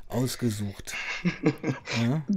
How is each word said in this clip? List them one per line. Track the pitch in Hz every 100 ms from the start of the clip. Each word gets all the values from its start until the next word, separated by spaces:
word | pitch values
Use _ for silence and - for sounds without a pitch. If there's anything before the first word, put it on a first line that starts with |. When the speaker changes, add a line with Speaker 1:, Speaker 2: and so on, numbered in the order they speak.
| -
Speaker 1:
ausgesucht. | 120 127 - 120 104 101 - - - - -
Speaker 2:
<laughs> | 180 - 151 - 151 135 - 120
Speaker 1:
Ja. | 117 156 147